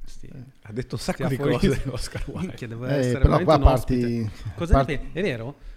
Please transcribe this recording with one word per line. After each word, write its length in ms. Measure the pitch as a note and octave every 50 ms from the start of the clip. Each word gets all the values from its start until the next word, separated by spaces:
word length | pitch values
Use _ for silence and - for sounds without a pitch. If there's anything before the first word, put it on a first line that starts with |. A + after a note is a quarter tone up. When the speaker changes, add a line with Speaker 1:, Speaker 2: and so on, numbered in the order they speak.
| -
Speaker 1:
sti, 240 | - - - - A#2+ - C3+ B2 - - _ -
Speaker 2:
Ha 80 | -
detto 240 | G2+ B2 B2 - -
un 60 | A#2+
sacco 240 | - - F3 - C3+
Speaker 1:
sti 20 | C3
Speaker 2:
di 140 | C3+ A#2+
Speaker 1:
aforismi. 260 | C#3+ C#3+ B2 A#2+ - -
Speaker 2:
cose, 200 | C3+ - - C3+
Oscar 340 | B2+ A2+ - - - - - C#3+
Wilde. 200 | C3+ D3+ F3 -
Speaker 1:
Minchia, 200 | A2+ - B2 A2
devo 160 | A2+ A#2 B2
Speaker 3:
Eh, 80 | B2+ C#3+
Speaker 1:
essere 240 | C#3+ B2+ B2 A#2+ C3+
Speaker 3:
però 180 | C3+ D3 D3+ D#3
Speaker 1:
veramente 60 | F3+
Speaker 3:
qua 120 | E3+ D#3 C#3+ C#3 C#3
Speaker 1:
un 60 | C3
ospite. 260 | B2+ - - C3 B2 A#2+ A#2+
Speaker 3:
parti, 240 | A#2 A#2 A2+ G#2+ - - - G#2+ F2
Speaker 1:
Cosa 180 | - C3 - - C3+
ne 60 | C3+
Speaker 3:
parti 120 | B2 C#3+ B2 - C3+
Speaker 1:
pe-, 80 | B2+ D#3
è 20 |
vero? 340 | G3+ F#3 B2+ A2 A2+ C3 C#3 - - - -